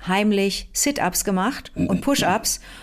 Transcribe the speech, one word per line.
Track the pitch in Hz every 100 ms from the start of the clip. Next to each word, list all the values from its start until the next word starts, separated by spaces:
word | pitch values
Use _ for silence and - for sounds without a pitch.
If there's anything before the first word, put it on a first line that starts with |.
| -
heimlich | 190 208 202 196 196 -
Sit-Ups | - - 285 180 180
gemacht | - 190 202 285 - -
und | - 190
Push-Ups, | - 277 175 202 - - - -